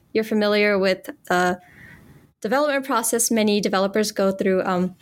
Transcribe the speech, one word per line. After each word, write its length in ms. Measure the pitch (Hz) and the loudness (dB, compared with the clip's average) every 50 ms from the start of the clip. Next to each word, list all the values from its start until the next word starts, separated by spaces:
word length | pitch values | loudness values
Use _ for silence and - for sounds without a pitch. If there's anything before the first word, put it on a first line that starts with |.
| _ _ - | _ _ -4
you're 100 | 220 220 | -4 -2
familiar 540 | 220 214 214 208 208 208 208 208 208 202 190 | 0 -2 0 0 2 2 2 2 2 2 2
with 320 | 190 190 185 190 - - - _ _ - | 2 0 0 -2 -6 -18 -18 _ _ -2
the 320 | 180 180 180 180 175 - - - - - - - - - - - - - - _ _ - | 0 2 2 0 0 -4 -8 -20 -20 -20 -20 -20 -20 -20 -20 -20 -20 -20 -20 _ _ -10
development 460 | - 208 247 277 302 294 277 277 269 | -6 -2 0 0 0 0 -2 -2 -2
process, 440 | 269 254 226 233 - 247 233 - - | -2 -2 -2 -2 -2 -2 0 0 0
many 300 | 226 220 214 208 208 208 | 0 2 2 2 2 0
developers 520 | 180 208 208 190 196 190 196 220 214 208 | 0 0 0 0 0 0 0 -2 -2 -2
go 180 | - - 196 196 | -2 0 0 0
through, 320 | 190 196 196 190 190 185 | 0 0 0 0 0 0
um, 320 | - - 185 180 185 180 185 - | 0 0 -2 -2 -2 -4 -4 -4